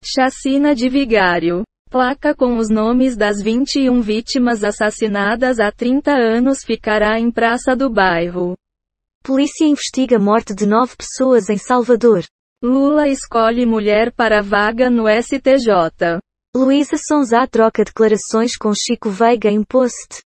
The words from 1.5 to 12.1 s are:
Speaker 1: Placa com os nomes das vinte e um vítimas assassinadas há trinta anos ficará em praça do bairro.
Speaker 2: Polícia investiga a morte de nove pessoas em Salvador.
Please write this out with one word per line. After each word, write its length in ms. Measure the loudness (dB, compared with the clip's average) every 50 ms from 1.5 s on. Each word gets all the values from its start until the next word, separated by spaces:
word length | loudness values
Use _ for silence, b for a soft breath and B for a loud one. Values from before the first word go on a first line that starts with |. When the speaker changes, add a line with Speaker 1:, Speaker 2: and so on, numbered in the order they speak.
| -2 -2 -6 _ _ _ _ _
Speaker 1:
Placa 460 | -2 -2 0 0 -2 -2 -2 -2 0
com 220 | 2 0 0 0
os 120 | -2 0 0
nomes 460 | 0 0 0 0 2 2 2 0 0
das 260 | 0 0 0 0 0
vinte 380 | -2 -2 0 0 -2 -2 -2 0
e 100 | 0 2
um 120 | 2 0
vítimas 600 | 0 0 -2 -4 -4 -4 -2 0 0 0 0 -2
assassinadas 1000 | -2 -4 -2 -2 -2 -2 -2 -2 -4 -2 -2 -2 -2 -2 -2 0 0 -2 0 0
há 100 | 0 -2
trinta 400 | -2 _ -2 -2 -2 0 0 0
anos 500 | 0 2 2 2 2 2 0 0 -2 -2
ficará 560 | -4 -6 -6 -4 -2 -2 0 0 2 0 0
em 140 | 0 -2 -2
praça 420 | 0 0 0 0 0 -2 -2 -2 0
do 160 | 0 0 0
bairro. 640 | 0 2 2 2 2 0 -2 -4 -4 -4 -4 -4 -6 -8 _ _ _ _ _ _ _ _ _ _ _ _ _
Speaker 2:
Polícia 420 | -2 0 0 0 -2 0 0 2
investiga 520 | 2 2 0 -2 -6 -2 -4 0 2 2
a 20 | 2
morte 340 | 2 2 0 0 0 -4 -6
de 120 | -4 -2
nove 320 | 0 2 2 0 -2 -6
pessoas 520 | _ -16 -14 -4 -2 0 2 2 2 2 0
em 80 | -4
Salvador. 680 | -4 -2 -2 0 0 2 2 0 4 4 4